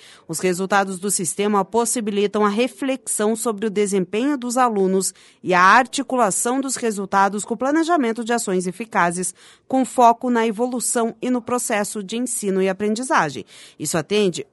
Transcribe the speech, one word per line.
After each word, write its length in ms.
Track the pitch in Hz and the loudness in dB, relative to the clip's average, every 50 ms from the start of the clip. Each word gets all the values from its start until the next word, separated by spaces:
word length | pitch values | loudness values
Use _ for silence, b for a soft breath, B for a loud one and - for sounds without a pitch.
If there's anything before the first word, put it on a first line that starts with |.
| B B B B B B | B B B B B B
Os 120 | 165 - | -8 -2
resultados 580 | - 185 180 170 190 190 208 196 196 196 190 175 | -2 -2 -2 0 -2 0 2 2 2 0 -4 -6
do 140 | 180 208 | -4 -4
sistema 520 | 190 - 185 - - - 202 208 214 202 190 | -2 -2 -4 -4 -4 -2 -2 0 2 0 0
possibilitam 800 | 190 - 226 233 226 - 254 214 214 202 202 208 202 202 214 208 | 0 0 -2 0 0 -2 -4 -4 -4 -2 0 0 0 0 2 0
a 60 | 202 | 0
reflexão 840 | 202 214 247 254 - - 285 262 269 262 - - - - 208 208 226 | 2 0 -2 -2 -2 -6 -4 -4 -4 -4 -6 -6 -4 -2 0 0 0
sobre 320 | 220 - 240 220 196 214 220 | -2 -2 -4 -4 -4 -4 -4
o 20 | |
desempenho 680 | 185 208 208 196 196 196 180 180 202 214 254 285 294 | 0 0 -2 0 0 0 -2 0 -2 -2 -2 -2 -2
dos 220 | 262 233 247 233 262 | -2 -4 -4 0 2
alunos 560 | 254 240 220 196 190 185 190 190 185 - b b b b b b b | 2 2 2 2 2 2 2 0 0 -2 b b b b b b b
e 100 | 170 180 | 0 4
a 80 | 180 | 6
articulação 1000 | 180 190 208 247 262 - - - 262 - 254 254 233 196 175 - - 240 254 269 | 8 8 8 6 6 4 -2 -6 -4 -2 0 2 2 2 2 0 -2 -2 -2 -2
dos 160 | 269 269 247 | -2 -4 -4
resultados 680 | - 240 226 208 196 196 185 - 196 196 202 190 214 - | -4 -4 -4 -4 -4 -4 0 2 2 2 2 2 -2 -6
com 80 | - 233 | -6 -6
o 40 | 190 | -4
planejamento 680 | 254 269 294 320 330 311 349 330 254 226 226 233 233 | -2 0 2 2 2 2 2 2 2 0 -2 -2 -2
de 100 | 214 240 | -2 -2
ações 320 | 233 - 214 185 185 175 | -2 0 0 -2 -2 -2
eficazes, 720 | 185 170 - 233 214 - 202 175 175 170 180 180 - B B B B B B B - | -4 -6 -8 -10 -4 0 2 2 2 0 -2 -6 -8 B B B B B B B -2
com 180 | - 262 254 | 0 0 0
foco 460 | - - - 247 226 - 240 - 254 | 0 2 6 6 6 6 6 0 -2
na 160 | 247 233 226 233 | 0 2 0 0
evolução 680 | 208 196 247 254 247 240 - - - 247 226 226 - - | 0 -2 -2 -2 -2 -4 -4 -2 -2 0 -2 -2 -4 -4
e 80 | - 247 | -4 -2
no 100 | 254 247 | -2 -2
processo 640 | 233 - 240 247 - - 240 202 208 - - 214 | -2 -2 -4 -4 -2 -2 -2 -2 -2 -2 -4 -8
de 160 | 196 180 226 233 | -8 -6 -6 -6
ensino 460 | 254 247 - - - 196 190 190 185 | -4 -4 -6 -4 -2 -2 0 2 2
e 40 | 190 | 0
aprendizagem. 760 | 185 190 208 208 220 220 262 262 320 254 170 151 131 117 90 B B B B B B B | 0 -2 -2 -2 -2 -2 -2 0 0 2 2 0 -2 -8 -12 B B B B B B B
Isso 180 | 151 147 - | -8 -4 -2
atende 480 | 170 151 - 202 214 208 185 165 - - _ | -2 -2 0 0 2 2 2 0 -2 -10 _